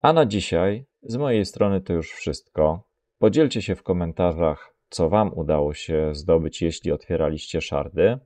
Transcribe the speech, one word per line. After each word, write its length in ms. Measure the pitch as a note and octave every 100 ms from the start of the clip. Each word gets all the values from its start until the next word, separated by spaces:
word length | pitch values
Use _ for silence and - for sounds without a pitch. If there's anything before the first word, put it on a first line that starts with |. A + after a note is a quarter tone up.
A 120 | C3+
na 120 | E3 B2+
dzisiaj 600 | G2+ - E2+ F#2+ G#2 C#3 _
z 140 | - A#2
mojej 300 | C#3+ A2+ F#2+
strony 360 | - G#2 F#2+
to 120 | F#2
już 180 | E2+ D#2+
wszystko. 720 | - - D2 _ - D#2 E2 _ _ _ _
Podzielcie 440 | A2 A#2+ D3+ A#2
się 140 | - F#2
w 80 |
komentarzach, 920 | - F2+ E2+ D#2+ F2+ D#2+ E2 D2 - _ _
co 200 | - E2
wam 240 | G2+ G#2+
udało 400 | - D2+ D2+ D2
się 420 | D#2 - D#2 D#2 D2
zdobyć, 460 | D2+ E2 D#2 -
jeśli 300 | E2 E2 E2
otwieraliście 720 | D2 - E2 D#2 D#2 - E2
szardy. 560 | - C#2+ D2 - F#2+ B2+